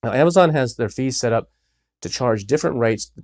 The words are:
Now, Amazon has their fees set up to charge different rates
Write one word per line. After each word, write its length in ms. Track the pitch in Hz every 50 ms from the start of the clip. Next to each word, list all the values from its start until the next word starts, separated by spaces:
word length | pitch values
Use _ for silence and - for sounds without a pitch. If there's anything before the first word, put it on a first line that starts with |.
| -
Now, 80 | 117
Amazon 380 | 101 127 151 175 170 190 180 165
has 260 | 151 147 131 117 -
their 120 | - 120 101
fees 300 | - - 131 135 127 -
set 140 | - 120
up 180 | 113 113 - _ _ _ _ _ _ _ _ _ _ _
to 80 | - 90
charge 360 | - - 127 123 113 107 101
different 320 | 101 135 151 - 165 -
rates 340 | 127 117 113 110 110 - - _ -